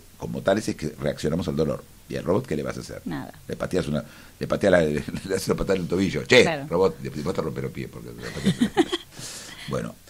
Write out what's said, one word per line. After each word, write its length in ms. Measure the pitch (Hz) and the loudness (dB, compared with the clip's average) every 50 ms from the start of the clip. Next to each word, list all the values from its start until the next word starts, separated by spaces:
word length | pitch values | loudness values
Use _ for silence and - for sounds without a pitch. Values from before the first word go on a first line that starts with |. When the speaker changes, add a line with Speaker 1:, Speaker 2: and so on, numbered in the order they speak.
| - - - | -14 -20 -14
Speaker 1:
como 240 | - - - - - | -12 -10 -6 -6 0
tales 260 | - - 98 107 - 113 | 2 4 2 4 2 -2
es 60 | - | -4
que 180 | - 76 73 62 65 | -4 -6 -6 -6 -2
reaccionamos 480 | 71 71 69 - - 78 78 90 90 | -2 -2 -2 0 -2 0 0 0 0
al 80 | - 71 | 0 0
dolor. 280 | 73 80 71 62 - - - - - - | 0 0 0 0 -4 -8 -16 -20 -20 -12
¿Y 80 | - 67 | -8 -8
al 60 | 65 - | -4 0
robot 220 | 76 92 113 131 | 0 0 0 0
qué 100 | - - | -2 -4
le 80 | 71 69 | -4 -2
vas 140 | 64 - | -4 -6
a 40 | 62 | -8
hacer? 200 | 57 - 50 - - | -10 -10 -12 -10 -8
Speaker 2:
Nada. 280 | - 147 139 - - - - - | -8 -8 -8 -8 -12 -14 -16 -10
Speaker 1:
Le 80 | - - | -10 -6
pateas 320 | - - - - 90 82 | -6 -4 -2 -2 -2 0
una, 160 | 73 76 71 - - - - - - - - | 0 -2 -2 -4 -6 -14 -20 -20 -20 -10 -8
le 80 | - | -4
pateas 240 | 85 82 78 - 98 | -2 0 2 4 6
la, 100 | 90 87 | 6 6
<laughs> 20 | 80 | 6
le 160 | 76 73 73 - - 85 85 - 98 92 | 4 2 0 -2 -4 -8 -8 -4 -2 -2
haces 120 | 92 - | -2 0
una 100 | - 95 | 0 0
patada 180 | 85 85 87 95 | 0 2 0 0
en 60 | 92 87 | 0 0
el 40 | |
tobillo. 360 | 73 85 92 98 87 - 73 60 | 0 2 2 2 2 0 -2 2
"Che, 200 | - 123 123 107 | 6 8 8 8
Speaker 2:
Claro. 240 | 175 160 - 98 76 | 8 4 -2 -4 0
Speaker 1:
robot, 300 | 85 90 95 92 - - | 2 4 4 4 2 0
después 340 | 67 69 65 73 73 85 - | -8 -8 -6 -4 -4 -2 -2
te 60 | - | -2
romper 240 | 80 78 64 67 65 | -2 -2 -4 -4 -6
el 60 | 67 | -6
pie". 160 | - 71 64 | -6 -6 -10
Porque 220 | - - - 57 60 | -8 -10 -14 -14 -14
le 200 | 58 58 62 - | -12 -10 -10 -10
pateas. 580 | - - - 196 156 - 247 - - - - | -8 0 2 2 4 4 0 2 4 2 2
<laughs> 40 | - 349 - - - - - - - - - - - - - - | 2 0 -6 -8 -14 -16 -14 -14 -12 -12 -12 -14 -14 -16 -12 -6
Bueno, 280 | - 67 62 57 55 - - - | -4 -4 -4 -4 -6 -10 -14 -20